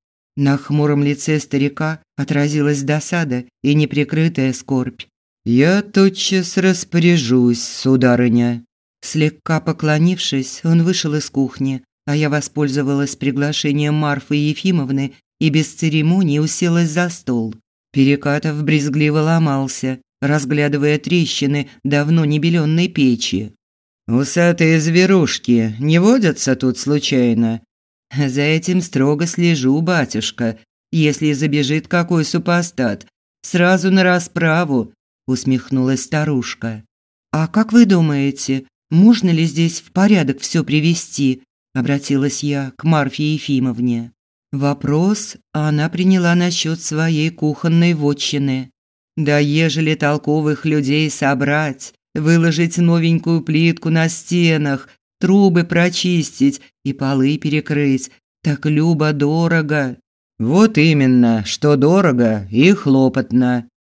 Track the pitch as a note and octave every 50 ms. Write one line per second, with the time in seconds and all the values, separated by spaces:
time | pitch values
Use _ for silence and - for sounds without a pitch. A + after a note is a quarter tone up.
0 | _ _ _ _ _ _ _ C#3 C#3 C#3 C#3 C#3 C#3+ - C#3+ D3+ D3 D3+ D3 C#3+
1 | C#3+ C#3+ D3 C#3+ - D#3+ D3+ D3+ - - - C#3 C#3 C#3+ C#3 - D#3 D#3 D#3+ D3+
2 | _ _ _ - C#3 - D#3 C#3+ C#3+ D3 D3 D3+ C#3+ D3 D3 C#3 C#3 C3+ D3+ D3+
3 | - - F3+ F3 E3 C#3 B2 B2 B2 - _ _ - C#3 D3 D3+ D3+ C#3+ - D3
4 | D3 C#3+ D#3+ D#3 D#3+ E3 E3 C#3 C3 C3 B2 - - - C3+ B2+ B2+ C3 - -
5 | - _ _ _ _ _ _ _ - A2+ A#2+ B2+ C#3+ E3+ F#3+ G3+ G3+ G#3 - G3
6 | G3 G3 F#3+ - - - F#3+ F#3 F3 F3 - F#3+ F3+ F#3+ F3+ F3+ - - - E3+
7 | E3+ F3 F3 E3 B2+ A2+ B2+ B2+ B2 A#2+ A#2+ A#2 - - - - - C3 C3+ B2+
8 | B2+ B2 B2 A#2+ B2 B2 A#2 A#2+ A#2+ A#2+ A#2+ A#2 A#2+ _ _ _ _ _ _ _
9 | - - - D#3 D3+ D3+ D3+ _ - - D#3+ D#3 - E3 D#3 - D#3 D3+ D3+ D3+
10 | E3 F3+ F#3 F3 - - C#3+ C3+ C3 - - - - E3 E3 E3 E3 F3 F#3 F3
11 | - D#3 D3 D3+ C#3+ - - C#3 C3+ B2+ - - C3+ C3+ C3+ B2+ - _ _ _
12 | _ - C#3+ D3+ D3+ D3 D3 D3 C#3+ - - C#3+ D3+ C#3+ C3 D3 C#3 C3+ C#3+ C#3
13 | C#3+ C#3 - - C3 C#3 B2+ C#3 C#3+ D3 D3+ - - D3 C#3+ D3+ D3 D3 D3+ D3+
14 | D3+ D3 C#3+ C#3 - - D3 D3 D3 D3+ D3+ - - F#3+ F3+ E3 C#3 B2+ C#3 C3+
15 | C#3 C#3 - _ _ _ _ - D#3 D#3 C#3 D#3 D3+ - - - E3 D#3+ D3 D#3+
16 | D3+ D#3+ F3 F#3+ F#3+ D#3 C#3+ D3 D#3 D#3+ - - F3+ E3+ E3+ E3+ E3+ D#3 D3+ F3
17 | F3 F3 E3+ - - - B2 A#2 A2+ A2 G#2 - _ _ _ _ _ _ - C#3
18 | C3+ C3+ C#3+ C#3+ - C#3+ C#3+ D3 - D#3+ D3 D3+ D3+ C#3+ D#3 D3+ C#3+ D3 B2+ B2+
19 | D3+ D3+ D3 D#3 D3+ D#3+ E3 E3 D#3+ D3 C#3 C3+ C3+ C3 - - - C3 C3 C3
20 | _ _ _ _ C#3 C#3 D3 D3+ C#3 B2+ D3+ D3 D3 D3 C#3+ C#3+ C#3+ D3+ D3+ D3+
21 | - - F3 F3 D#3+ - - - C#3+ C#3 C#3+ C#3+ C3+ - - _ - C#3 C#3+ C#3+
22 | D3 D3+ E3 E3 D#3+ D3 D3+ D3+ C#3+ E3+ E3 F3 D3+ D3+ D#3+ E3 F3+ F#3 F3 E3
23 | C#3 C3 A#2+ A#2 - - - F#2+ G#2+ G#2+ - _ _ _ _ _ _ _ _ _
24 | _ - A#2 B2+ C#3 C#3 - F3 E3+ F3 E3+ E3+ E3 D#3+ E3 D#3+ D3+ E3 E3 F3
25 | F#3 F#3 G3 F#3 D#3 - - - - - B2 A#2 A2+ A2 G#2+ A2+ C#3 D3+ D#3+ E3+
26 | F3+ G#3+ B3 C4+ G#3+ E3 - - - C3+ C3 B2+ C3 B2+ A#2+ - - C#3 D3 D3
27 | C#3+ - C#3+ B2+ B2 A#2+ A#2 A2 A#2 A2+ A2+ A2+ - _ _ _ _ _ _ _
28 | _ _ - C#3 C#3+ C3+ B2+ C#3+ C#3+ D3+ D#3+ D#3+ D#3+ F#3 F3+ F#3 E3+ - - C#3
29 | C3 C#3+ D3+ D3 E3+ E3+ - - F3 E3+ E3 C#3 B2+ C3 C3+ D#3 E3 F3 F3+ E3
30 | C3 A#2 - A2 G#2+ - - - A#2+ A2+ A2 - _ _ _ _ _ _ - E3
31 | D#3 D3+ C#3+ - D#3 D3+ D3 C3 D#3 D3+ C#3+ D3 C#3+ C3 D3+ D#3+ D#3 - - F3
32 | E3+ F3 F3 E3 D3+ - - F3 E3+ F3+ E3+ F3 F3 F3 - - B2+ A2+ G2+ -
33 | - _ _ _ _ _ _ _ - - - E3+ F3 F3+ F#3+ F3+ E3 F#3+ F#3 F#3+
34 | F#3 F#3 F3+ F3+ F3 - - E3+ E3+ D#3+ D#3 E3+ F3+ D3 C#3 A#2+ A2+ A2+ - _
35 | _ _ _ _ _ - C3 B2 - C#3 C3 B2 - - C#3 C3 B2+ C3 C3+ B2+
36 | - - D#3+ D3+ D3+ D#3 D3 B2+ A#2 - - - - A2+ A2 G#2+ - _ _ _
37 | _ _ _ _ _ _ - D3+ D#3+ E3 - A3 A3 A3 G#3+ A#3+ A#3 G3 G3 F3
38 | D#3+ D#3 D3 C#3 C#3 C#3 C3+ C#3 - - C3+ C3+ C3+ - _ _ _ - - E3+
39 | G3 A3+ A#3+ - - F3+ E3+ D#3+ E3 D#3+ C#3 D#3+ E3 E3 E3 - - - - F3+
40 | G3 G#3+ G#3+ F#3 D3+ C3 C3 - - - - E3 D3+ - C#3+ D#3 D3+ E3 E3+ E3
41 | - - - - C#3+ C3 B2+ C3 _ _ _ _ _ _ - C3 A#2+ C#3 C#3+ C#3
42 | C#3 - C#3+ C3+ C#3 C#3+ C#3 - D3 D3 C#3+ C#3 C#3 C3 - - - D#3+ E3 D3+
43 | C#3 C3 - - D3+ D3+ D#3 D3+ - - C#3 B2+ C3 B2+ A#2 A#2 B2 B2 A#2+ A#2
44 | A#2 A#2+ - _ _ _ _ _ _ _ - C3+ C#3 C#3+ C#3+ C#3+ - C#3+ D3 D#3
45 | F3 G3 G#3+ G#3 G3 - - - _ _ - D#3 D3+ D3+ D3+ D3 D3+ E3 E3+ E3+
46 | F#3 F#3+ F#3+ F#3 F3 E3+ E3+ F3 F3 F3+ F3 - - D#3+ E3 E3 - - D#3 D3+
47 | D#3+ E3 E3 D3+ D3+ E3 E3 - D3+ D3+ C#3+ - - E3+ E3 E3 E3+ F3 E3+ D3
48 | D3 C#3+ C#3+ C#3+ - - D3 C#3+ C#3+ C#3 C3 C3 B2+ - _ _ _ _ _ _
49 | _ _ _ - D#3 C#3+ D3 D3 D3 C#3+ D3 D#3+ E3 D#3+ C3 D#3+ D#3+ D#3 D#3 D#3
50 | D3+ C#3+ D3 D3 - D3+ D3+ D#3 D3+ D3+ D3+ - - D#3+ D3+ D3+ C3+ C3 D3 D3+
51 | D#3 D3 C#3+ - D3+ C3+ C#3 B2+ C#3+ C#3 D3 D3+ D#3 D3 C3 - - - - _
52 | _ _ - D#3 D3 D#3 E3 E3+ E3 E3+ D3+ D#3 E3+ E3 - E3+ F3 E3+ E3+ E3+
53 | E3 E3 E3 E3 E3 E3+ E3 E3 - - D#3 D#3 E3 E3 E3 E3 - E3 D#3+ E3
54 | E3 E3 E3 - - - F3 F3 E3+ E3 D#3+ D3+ D3+ C#3+ C#3 C3 - - _ _
55 | _ _ _ - - F3+ F#3+ G3+ G3+ F#3+ E3 F3 E3+ F3 E3 E3+ F3 F3+ F3+ -
56 | - F3+ F3 E3+ D3 - - - C3+ C#3 C#3 - - _ _ _ - C3+ C3+ -
57 | C#3 C3+ C#3 C3+ C3 C#3 D3+ D#3 - D#3 D3 D3+ D3 - D3+ D3 D3 C#3 C3 C3
58 | - - _ _ _ _ _ _ - D#3+ D3 - - D#3 D3+ D3+ D#3 E3+ E3 C#3+
59 | D3+ D3+ D3+ C#3 C#3+ C#3+ D#3 E3 E3+ E3 E3+ E3 D#3 C#3+ D3+ D3 C#3 B2+ B2 -
60 | _ _ _ _ _ _ _ - A2 A#2 D3+ F#3+ A3 A3+ A3 D3+ D3+ E3 D#3 C#3+
61 | C3+ C3 B2+ B2 A#2+ A#2 A#2 A2 G2 - - - - D3 D3 C3+ C3+ D3+ F3+ G3
62 | F#3+ E3 B2+ B2 A#2+ A2 A2 G#2 G2 F#2+ A2 A#2+ D3 F#3 G3+ F#3+ - D3 C3 C3+
63 | C3+ C3 B2+ C#3 B2+ - A#2 B2+ B2+ B2 B2 A#2+ A#2 - _ _